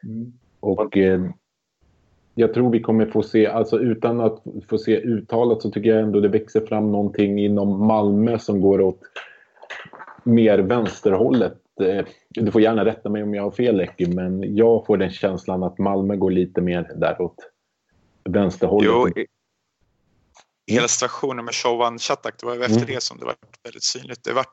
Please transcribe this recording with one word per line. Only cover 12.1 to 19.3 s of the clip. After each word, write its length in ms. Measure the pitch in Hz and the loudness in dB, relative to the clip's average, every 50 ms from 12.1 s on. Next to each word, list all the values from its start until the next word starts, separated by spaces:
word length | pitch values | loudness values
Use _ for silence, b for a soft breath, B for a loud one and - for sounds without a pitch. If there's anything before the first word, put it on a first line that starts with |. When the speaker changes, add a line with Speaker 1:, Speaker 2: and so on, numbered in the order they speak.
| B B B B | B B B B
Speaker 2:
du 240 | - - 113 107 98 | -6 -4 -2 0 2
får 80 | 113 | 4
gärna 240 | 107 107 117 110 98 | 4 4 4 2 2
rätta 240 | 107 110 - - 104 | 0 0 -2 -4 -6
mig 140 | 104 107 104 | -6 -4 -4
om 120 | 104 104 | -4 -4
jag 80 | 101 101 | -4 -4
har 80 | 104 | -4
fel, 300 | 98 - 123 120 110 98 | -4 -2 0 2 2 2
Ecke, 260 | 90 87 - - 92 87 | 0 -2 -4 -4 -2 -2
men 480 | 87 90 90 90 92 92 98 101 104 | -2 -2 -4 -4 -4 -6 -6 -2 2
jag 300 | 101 113 117 117 110 110 | 4 4 6 4 4 2
får 100 | - 107 | 2 0
den 140 | 95 98 90 | 0 0 -2
känslan 520 | 90 - - 101 95 90 - - 95 92 92 | -2 -2 -4 -4 -4 -4 -6 -6 -4 -4 -4
att 160 | 87 90 - | -4 -4 -4
Malmö 380 | 98 98 98 95 95 98 104 | -2 -2 0 0 -2 -2 -2
går 140 | 98 92 95 | 0 0 0
lite 300 | 95 90 90 90 92 - | 0 0 -2 -2 -2 -2
mer 320 | 90 90 87 87 85 - - | -2 -2 -2 -2 -4 -6 -6
däråt 400 | 80 78 80 - - 90 85 - - - - _ _ _ _ _ _ _ _ _ _ _ _ _ _ - | -4 -2 -2 -2 -4 -6 -8 -8 -12 -20 -20 _ _ _ _ _ _ _ _ _ _ _ _ _ _ -8
vänsterhållet. 640 | 95 90 101 101 92 - - - 92 98 104 104 104 113 | -4 0 0 0 0 0 -2 0 2 2 4 4 4 4
Speaker 3:
Jo, 160 | 120 123 101 | 2 0 0
i, 180 | - - 113 - | -2 -4 -8 -10